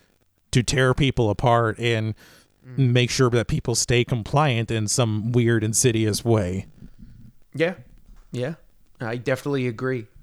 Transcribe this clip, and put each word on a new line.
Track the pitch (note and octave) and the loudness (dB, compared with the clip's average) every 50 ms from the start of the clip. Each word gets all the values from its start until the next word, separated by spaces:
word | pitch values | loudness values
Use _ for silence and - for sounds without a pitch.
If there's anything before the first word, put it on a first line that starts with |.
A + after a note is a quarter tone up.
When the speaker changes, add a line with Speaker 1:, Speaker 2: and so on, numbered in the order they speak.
| _ _ _ _ _ _ _ _ _ _ | _ _ _ _ _ _ _ _ _ _
Speaker 1:
to | - - | 0 0
tear | A2 - - C3+ C3 B2+ A#2+ | 2 2 2 2 2 2 2
people | - D3+ C3+ - - A#2+ G#2 | 2 0 0 2 2 0 0
apart | G2+ - - B2 A#2 A#2 A#2 A2 G#2 - | 0 0 2 2 4 4 2 2 0 -2
and | A#2 A#2+ A#2 A2 G#2+ A2 G#2+ - - - - - _ _ _ _ _ | -2 -2 0 0 -2 -4 -6 -8 -12 -20 -20 -20 _ _ _ _ _
Speaker 2:
Mm. | B2+ B2+ B2+ C3+ B2 A#2+ | -8 -2 2 2 4 4
Speaker 1:
make | B2 B2 A#2 | 4 2 2
sure | - - C3+ A#2+ | 2 2 2 4
that | A#2 A#2+ G#2+ - | 4 2 0 0
people | - D#3+ - - A#2 | -2 -4 -2 -2 -2
stay | - - - B2+ B2 A#2+ | -2 0 0 2 2 2
compliant | - C3 A#2+ G#2 - - C#3+ D#3 D3 A#2+ A#2 A2+ - | 0 -2 -4 -4 -2 0 2 2 2 2 0 -2 -2
in | A#2 A2+ G#2+ G#2 | -2 -2 -2 -2
some | - - B2 A2 G#2+ G#2+ G2+ A#2+ A#2+ | 0 0 0 0 0 -2 -2 0 2
weird, | B2 A#2 A#2 A#2 A2 G#2+ | 2 2 2 2 0 0
insidious | A2 A2 - - B2+ A2 A2+ A2 G#2+ G2+ - - | 0 0 0 2 2 2 2 0 0 -2 0 0
way. | A#2 A2+ G#2+ G2 F2+ F#2 F#2+ - - - - - - - - - - - - - - - - - _ - | 2 2 2 2 0 -4 -6 -6 -10 -14 -20 -20 -20 -20 -20 -20 -20 -20 -20 -20 -20 -20 -20 -20 _ -6
Speaker 2:
Yeah. | C3 D#3+ F3 F#3 - - - - - - - - - - _ | -2 -2 -2 -2 -6 -12 -20 -20 -20 -20 -20 -20 -20 -20 _
Yeah. | - B2 B2 C#3 E3 - - - - _ _ _ _ - | -10 -8 -8 -8 -8 -10 -16 -20 -20 _ _ _ _ -12
I | C3 A2 A2+ B2+ | -10 -8 -8 -6
definitely | A2 C#3+ C3 B2+ - C#3+ C#3+ C3+ B2+ B2 | -4 -4 -4 -2 -2 -4 -4 -2 -2 -4
agree. | A2+ G#2 B2+ C3 C3 A#2+ G#2+ - - - | -4 -4 -4 -4 -4 -6 -8 -12 -18 -20